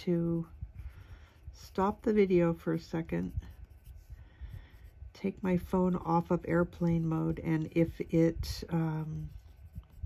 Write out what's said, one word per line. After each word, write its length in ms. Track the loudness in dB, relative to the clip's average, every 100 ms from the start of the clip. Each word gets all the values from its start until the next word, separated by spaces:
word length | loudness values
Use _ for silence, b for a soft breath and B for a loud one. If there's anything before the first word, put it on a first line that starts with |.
to 420 | 0 2 2 0 -2 -10 -12 B B B B B B B B
stop 480 | -18 -8 0 0 0
the 100 | 2
video 420 | 4 6 6 4
for 200 | 2 -2
a 60 | -2
second, 520 | -2 -6 -2 -4 -2 -6 B B -18 -20 -20 -20 -18 b b b b b b b b b -18
take 280 | -6 -6 -4
my 140 | 0 0
phone 400 | 2 2 2 0
off 340 | 2 0 2
of 140 | 0 2
airplane 640 | 2 2 0 2 2 2
mode, 320 | 0 0 -2
and 300 | 0 0 0
if 280 | 2 2 0
it, 640 | 0 4 4 2 -6 -6 -2
um, 600 | 0 0 -2 -4 -6 -10 -12 -18 -20 -16 -16 -18 -12